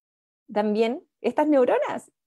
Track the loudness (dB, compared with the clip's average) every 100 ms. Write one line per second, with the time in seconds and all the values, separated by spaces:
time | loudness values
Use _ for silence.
0 | _ _ _ _ -8 -4 -2 0 -2 -4
1 | _ _ -6 -2 2 4 4 0 -2 -8
2 | -12 _